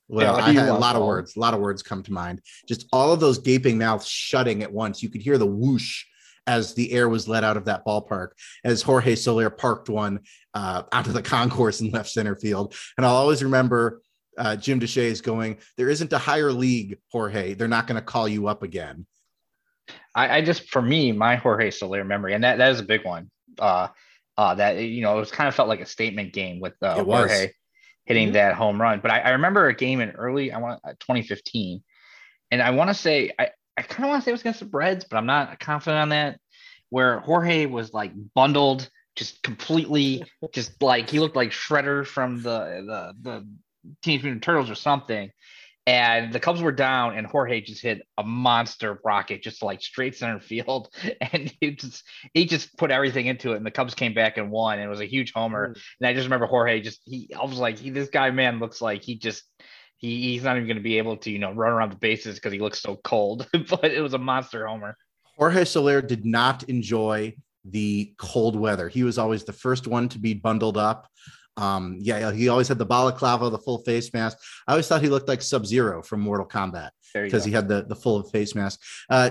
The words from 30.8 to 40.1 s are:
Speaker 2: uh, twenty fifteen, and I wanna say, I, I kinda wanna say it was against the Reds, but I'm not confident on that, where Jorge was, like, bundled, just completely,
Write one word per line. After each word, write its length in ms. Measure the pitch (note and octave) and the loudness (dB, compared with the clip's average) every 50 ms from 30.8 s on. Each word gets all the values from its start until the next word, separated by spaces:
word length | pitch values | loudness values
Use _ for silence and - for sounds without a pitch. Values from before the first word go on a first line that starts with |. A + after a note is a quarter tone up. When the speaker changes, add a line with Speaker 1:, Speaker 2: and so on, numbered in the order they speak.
| - | -12
Speaker 2:
uh, 100 | D2+ - - | -16 -16 -10
twenty 240 | - - B2+ A#2+ | -4 -2 -2 -2
fifteen, 600 | A2 - G2+ - - - - A#2 G2 F2+ F2+ G#2 - _ _ _ _ - - - - - _ _ _ - | -2 -4 -6 -8 -8 -6 -4 -4 -4 -4 -6 -10 -14 _ _ _ _ -20 -20 -20 -20 -20 _ _ _ -2
and 100 | B2 B2 | 0 0
I 100 | A#2+ B2 | 2 2
wanna 240 | B2+ C#3 E3+ G3 G3 | 2 2 2 2 0
say, 360 | - - E3 D3+ C#3 A2+ F2+ - - | 0 2 2 2 2 2 0 -2 -2
I, 120 | B2+ - - _ _ _ - | -2 -2 -4 _ _ _ -10
I 60 | - | -10
kinda 260 | - - - - C4+ C#4 | -10 -10 -6 -4 -2 0
wanna 140 | D4 C4+ | 0 0
say 100 | - A#3+ | 0 -2
it 20 | A#3+ | -2
was 60 | A#3 | -2
against 180 | - A#3 A3 - | -2 -6 -6 -6
the 80 | G3 | -8
Reds, 380 | G3+ G3 C#3 D#3 F#3 F#3+ F#3 - | -6 -2 0 0 0 0 -2 -4
but 140 | - A2+ A2 | -4 -2 -2
I'm 80 | A2 | 0
not 340 | B2 C#3+ D3 C#3 - - - | 2 2 0 0 -2 -6 -10
confident 420 | - - D3+ D3 - D#3+ D3+ D3+ | -6 -4 -4 -2 0 0 2 2
on 60 | D3+ D3+ | 2 2
that, 320 | D3+ D3 D3+ C#3+ - - _ _ _ - - - - _ _ - | 2 2 0 -2 -4 -8 _ _ _ -20 -20 -20 -20 _ _ -2
where 300 | B2 B2+ B2+ B2 A#2 - | 2 4 4 4 4 2
Jorge 460 | - - D#3+ F3 E3+ E3+ E3 D#3 D3+ | 0 2 2 4 4 4 4 2 2
was, 260 | C3+ B2 A#2 A2+ A2 - | 0 0 -4 -6 -4 -4
like, 180 | G#2+ G#2 F#2+ - G2+ G#2+ - - | -4 -4 -6 -8 -12 -10 0 4
bundled, 560 | C3 C3 D3 C#3+ C#3+ C#3+ C3+ C3+ C3 C3+ - _ _ _ _ - | 6 6 6 6 6 6 4 4 2 -4 -10 _ _ _ _ -12
just 260 | - - - - _ - | -10 -10 -10 -10 _ -8
completely, 800 | - A2 - - - D#3+ E3 D#3+ - D3+ D3 C#3 C3+ | -8 -8 -6 -2 0 2 2 2 2 2 2 2 2